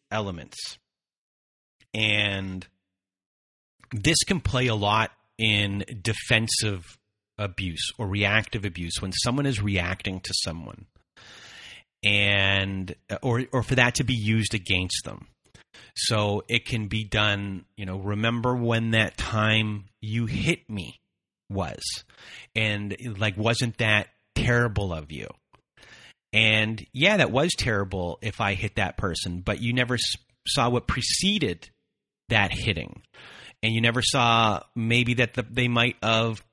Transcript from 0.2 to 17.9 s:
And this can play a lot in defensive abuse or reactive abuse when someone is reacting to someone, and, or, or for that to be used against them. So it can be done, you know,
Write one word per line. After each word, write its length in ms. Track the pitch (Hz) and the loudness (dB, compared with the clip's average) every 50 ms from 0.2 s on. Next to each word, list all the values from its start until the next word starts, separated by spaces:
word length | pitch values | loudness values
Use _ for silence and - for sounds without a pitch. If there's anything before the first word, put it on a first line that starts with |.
| 104 98 90 80 - - - - - - - - _ _ _ _ _ _ _ _ _ _ _ _ _ _ _ _ _ _ _ _ _ _ - | -2 -4 -6 -8 -10 -14 -14 -12 -12 -12 -14 -16 _ _ _ _ _ _ _ _ _ _ _ _ _ _ _ _ _ _ _ _ _ _ -2
And 720 | 110 110 107 104 104 104 101 98 98 95 95 92 92 87 - _ _ _ _ _ _ _ _ _ _ _ _ _ _ _ _ _ _ _ _ _ _ _ _ | 0 2 4 4 4 2 0 0 -2 -4 -6 -6 -8 -10 -12 _ _ _ _ _ _ _ _ _ _ _ _ _ _ _ _ _ _ _ _ _ _ _ _
this 320 | - 107 98 151 165 - - | -6 0 2 4 4 4 2
can 160 | - 196 156 | 2 0 0
play 280 | - - - 127 127 123 | 0 0 2 2 2 2
a 80 | 110 | 2
lot 360 | 104 101 101 104 110 110 - - _ _ _ _ - | 2 2 4 4 4 2 2 -2 _ _ _ _ 0
in 460 | 113 110 104 104 104 98 98 101 95 - 120 104 | 2 4 4 4 4 2 0 -4 -4 -6 -10 -4
defensive 960 | 87 113 104 - - - 123 110 113 110 - - - 107 98 90 85 - - - _ _ _ _ _ _ _ - | -2 -2 -2 -2 0 2 2 2 2 0 -2 -2 -2 -2 -2 -4 -8 -12 -20 -20 _ _ _ _ _ _ _ -6
abuse 540 | 104 95 90 - 98 90 80 76 - - - - | -6 -6 -4 -4 -4 -4 -4 -4 -6 -6 -6 -4
or 100 | 110 95 | -4 -2
reactive 580 | 98 104 101 98 104 110 107 - - 110 98 | 0 2 2 4 4 2 2 0 -4 -6 -6
abuse 360 | 101 82 87 85 82 - - | -6 -6 -6 -6 -6 -4 -4
when 100 | 104 95 | -6 -4
someone 340 | 95 - - 123 123 143 143 | -4 -2 -2 0 0 2 0
is 160 | 139 127 98 | 0 0 0
reacting 580 | 101 104 98 90 87 90 92 - - 98 95 92 | 0 0 0 0 0 -2 -4 -6 -6 -6 -6 -6
to 140 | - - 90 | -6 -4 -4
someone, 520 | - - 85 80 85 73 - - - - - _ _ _ _ _ - - - - - - - - - - - - - - _ _ _ - | -4 -4 -4 -6 -8 -10 -12 -14 -18 -20 -20 _ _ _ _ _ -20 -20 -20 -20 -20 -20 -20 -20 -20 -18 -18 -20 -20 -20 _ _ _ 0
and, 920 | 104 104 101 101 101 101 101 98 98 98 98 95 98 98 95 92 92 - - _ - 104 - | 0 2 2 2 2 2 2 2 2 2 2 0 -2 -4 -6 -6 -8 -10 -14 _ -8 -8 -4
or, 240 | - 131 113 123 131 - | -2 0 0 0 -2 -2
or 120 | - 127 110 | -2 -2 -2
for 120 | - 135 | 0 2
that 200 | 123 120 123 - | 4 4 4 2
to 80 | - 139 | 0 0
be 100 | 113 127 | 0 0
used 400 | 117 104 107 110 113 107 - - | 0 2 2 2 2 2 0 -2
against 500 | 104 87 - 95 90 90 90 - - - | -4 -2 -2 -2 0 0 -2 -4 -6 -6
them. 220 | - 50 - - - _ _ _ _ - - _ _ - - - - _ | -8 -10 -12 -14 -20 _ _ _ _ -20 -20 _ _ -20 -20 -20 -14 _
So 480 | - - - 117 107 104 104 101 104 - - | -4 -2 0 0 2 2 2 0 -2 -2 -2
it 180 | 113 117 - | -2 -2 -2
can 220 | - 120 113 107 95 | -2 -4 -4 -4 -2
be 160 | 113 110 110 | -4 -4 -4
done, 640 | 98 - 107 104 107 101 98 101 101 98 87 - _ _ | -2 0 2 2 2 0 0 -2 -6 -8 -8 -12 _ _
you 100 | - 101 | -10 -8
know, 120 | 92 | -8